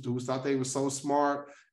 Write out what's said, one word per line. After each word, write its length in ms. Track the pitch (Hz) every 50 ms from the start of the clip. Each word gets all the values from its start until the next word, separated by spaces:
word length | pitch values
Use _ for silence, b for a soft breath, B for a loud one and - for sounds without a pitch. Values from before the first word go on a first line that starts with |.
| -
who 160 | 123 123 123
thought 240 | 123 135 131 135 135
they 120 | 143 139
were 80 | 131 127
so 260 | - - 139 139 139
smart 640 | 135 - - 143 143 147 147 143 143 143 - B B B B B